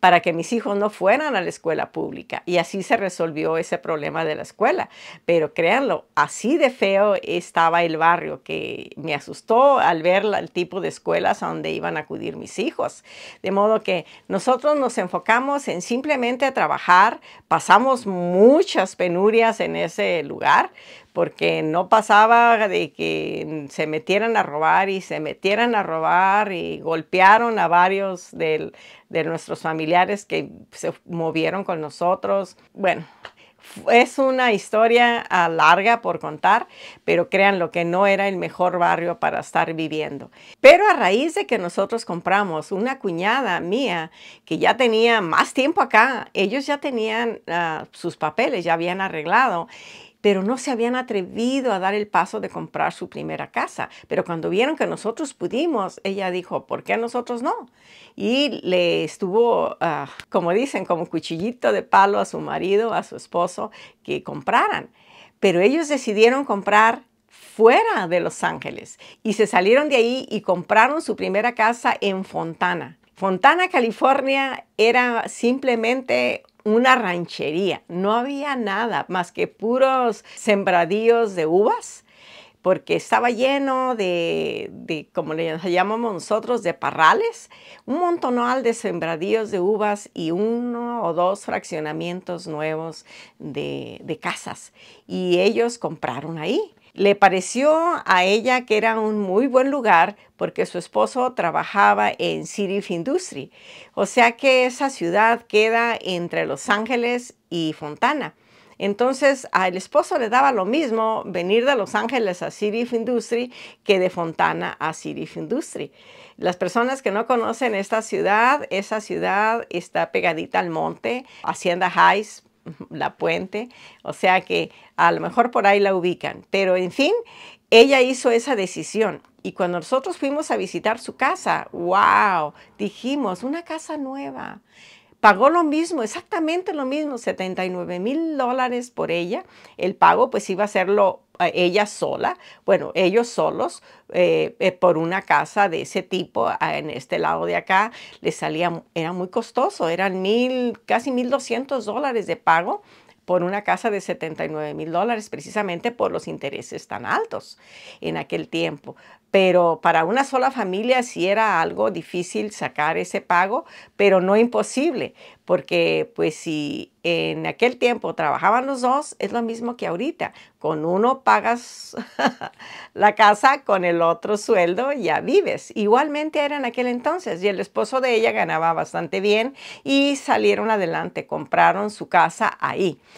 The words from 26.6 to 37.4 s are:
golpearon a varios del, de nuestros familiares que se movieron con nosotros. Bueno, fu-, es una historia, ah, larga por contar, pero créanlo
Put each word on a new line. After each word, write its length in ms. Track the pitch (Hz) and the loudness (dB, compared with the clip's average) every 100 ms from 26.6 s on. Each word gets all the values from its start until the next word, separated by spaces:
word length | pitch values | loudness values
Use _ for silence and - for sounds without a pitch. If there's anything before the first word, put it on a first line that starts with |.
| 170 156 | -6 -6
golpearon 800 | 151 165 160 185 185 220 233 220 | -4 -4 -2 6 8 8 4 0
a 80 | 170 | 2
varios 640 | 175 180 196 196 180 - | 4 4 2 -4 -6 -12
del, 420 | - 160 156 160 - - - _ | -6 -2 -2 -4 -14 -20 -20 _
de 160 | 165 | -4
nuestros 360 | 160 165 - 165 | -2 -4 -6 -6
familiares 640 | 170 160 156 175 185 202 | -4 -4 2 2 2 0
que 260 | - 160 147 87 - | -4 -6 -6 -12 -20
se 220 | - 160 - - | -10 -8 -8 -8
movieron 580 | 170 160 160 160 180 | -6 -4 0 -2 -2
con 160 | 190 170 | -6 -6
nosotros. 760 | 151 - 175 190 202 196 185 - _ | -8 -2 0 0 0 -2 -4 -12 _
Bueno, 320 | - 196 165 165 _ - _ - _ | -4 -2 -2 -6 _ -20 _ -20 _
fu-, 340 | - - - | -20 -8 2
es 280 | 233 247 - | 4 4 2
una 340 | 269 262 247 | 0 2 0
historia, 720 | 202 - 214 226 233 240 233 - | 0 0 2 4 4 4 2 0
ah, 200 | 180 170 | 2 2
larga 540 | 165 156 180 202 233 | 4 6 6 4 0
por 180 | 190 165 | 0 -6
contar, 480 | 151 151 180 214 - - - - | -6 -2 2 2 0 -16 -20 -10
pero 240 | - 170 175 | 0 0 4
créanlo 440 | 196 | 6